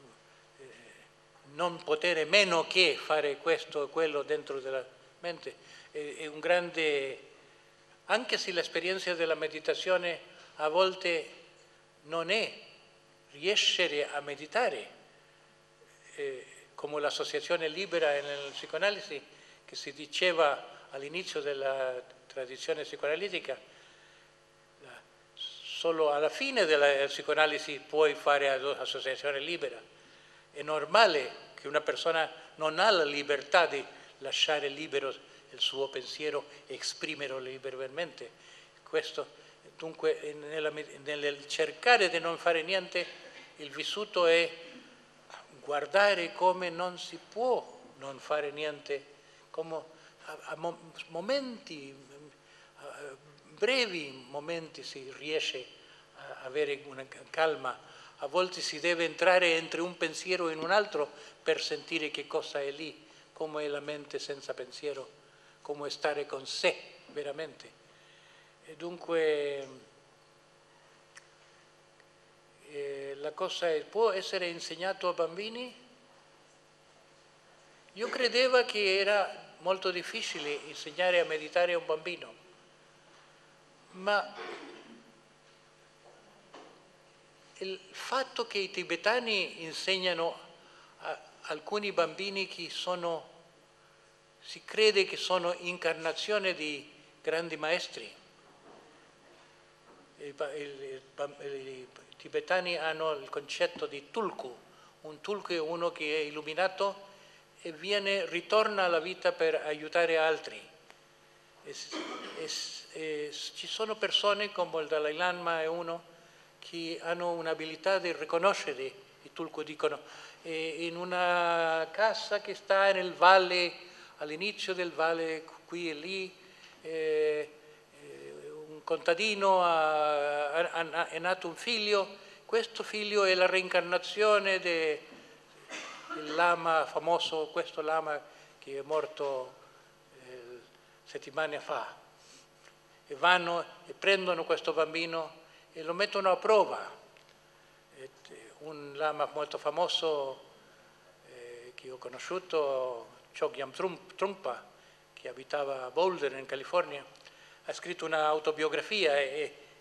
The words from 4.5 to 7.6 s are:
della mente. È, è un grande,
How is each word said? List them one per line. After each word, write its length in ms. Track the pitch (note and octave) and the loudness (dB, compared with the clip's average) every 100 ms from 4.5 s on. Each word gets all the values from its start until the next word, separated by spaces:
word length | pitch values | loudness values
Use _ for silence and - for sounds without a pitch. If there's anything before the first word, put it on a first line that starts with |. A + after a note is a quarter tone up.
| C#3 | -8
della 260 | C3 C3+ B2 - - - | -4 -6 -6 -16 -20 -12
mente. 360 | F3 E3 - - - - - | -10 -8 -12 -16 -20 -20 -14
È, 240 | D3+ D3 D3+ | -10 -10 -8
è 80 | D#3 | -10
un 120 | D3+ | -4
grande, 800 | E3+ F3 F3 E3 D#3 C#3+ C3+ B2 - - - - | 4 4 4 0 2 2 0 -8 -14 -20 -20 -20